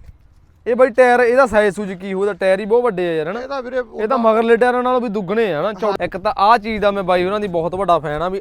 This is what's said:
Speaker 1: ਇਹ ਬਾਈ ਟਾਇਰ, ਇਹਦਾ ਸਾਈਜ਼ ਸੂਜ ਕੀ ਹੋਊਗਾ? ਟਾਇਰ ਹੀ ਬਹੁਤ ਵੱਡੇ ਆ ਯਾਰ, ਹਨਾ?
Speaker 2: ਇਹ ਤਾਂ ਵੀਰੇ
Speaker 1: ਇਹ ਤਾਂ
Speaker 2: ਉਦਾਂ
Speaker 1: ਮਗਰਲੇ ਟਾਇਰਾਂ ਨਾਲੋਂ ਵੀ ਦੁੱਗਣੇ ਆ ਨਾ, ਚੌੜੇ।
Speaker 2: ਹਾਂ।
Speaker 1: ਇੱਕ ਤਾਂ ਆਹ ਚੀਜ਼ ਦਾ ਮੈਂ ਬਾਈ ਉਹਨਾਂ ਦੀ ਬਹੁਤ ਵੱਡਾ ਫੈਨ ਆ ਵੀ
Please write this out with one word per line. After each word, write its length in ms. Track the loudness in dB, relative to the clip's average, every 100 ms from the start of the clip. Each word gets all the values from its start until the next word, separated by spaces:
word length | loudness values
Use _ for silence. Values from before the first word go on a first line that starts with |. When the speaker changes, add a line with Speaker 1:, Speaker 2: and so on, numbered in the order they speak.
| -20 -20 _ _ _ _ -2
Speaker 1:
ਇਹ 80 | 2
ਬਾਈ 140 | 4
ਟਾਇਰ, 300 | 6 4 6
ਇਹਦਾ 260 | 4 4 4
ਸਾਈਜ਼ 280 | 4 2 0
ਸੂਜ 160 | -6
ਕੀ 200 | -8 -8
ਹੋਊਗਾ? 200 | -4 -4
ਟਾਇਰ 280 | -2 0 0
ਹੀ 40 |
ਬਹੁਤ 180 | 2 2
ਵੱਡੇ 240 | 2 0 -2
ਆ 40 |
ਯਾਰ, 160 | -2 -4
ਹਨਾ? 120 | -6
Speaker 2:
ਇਹ 80 | -8
ਤਾਂ 140 | -8
ਵੀਰੇ 140 | -6 -6
Speaker 1:
ਇਹ 60 |
ਤਾਂ 220 | -6 -6
Speaker 2:
ਉਦਾਂ 140 | -2 0
Speaker 1:
ਮਗਰਲੇ 380 | 2 2 4 4
ਟਾਇਰਾਂ 260 | 4 2
ਨਾਲੋਂ 180 | 0 -2
ਵੀ 80 | -2
ਦੁੱਗਣੇ 440 | -4 -4 -2 0
ਆ 80 | -2
ਨਾ, 100 | -4
ਚੌੜੇ। 240 | -4 -4 -2
Speaker 2:
ਹਾਂ। 40 |
Speaker 1:
ਇੱਕ 120 | -6 -4
ਤਾਂ 160 | -4 2
ਆਹ 180 | 4 4
ਚੀਜ਼ 240 | 0 -2
ਦਾ 80 | 0
ਮੈਂ 120 | 0
ਬਾਈ 220 | 0 0
ਉਹਨਾਂ 160 | 0 -2
ਦੀ 80 | -4
ਬਹੁਤ 260 | -4 -4
ਵੱਡਾ 240 | -2 0 0
ਫੈਨ 240 | 0 -4
ਆ 60 | -4
ਵੀ 120 | -6